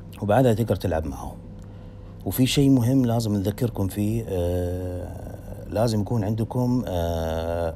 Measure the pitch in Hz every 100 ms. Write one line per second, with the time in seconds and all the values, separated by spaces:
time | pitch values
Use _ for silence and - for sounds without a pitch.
0 | - - 104 110 127 110 107 95 95 80
1 | 78 65 - - - - - - - -
2 | - - 101 - 127 147 139 131 117 135
3 | 120 117 110 101 101 101 117 - 95 104
4 | 104 117 104 92 87 90 90 90 90 90
5 | 90 - - - - - - 101 120 107
6 | 98 120 101 110 113 123 123 127 98 87
7 | 85 82 80 82 82 85 85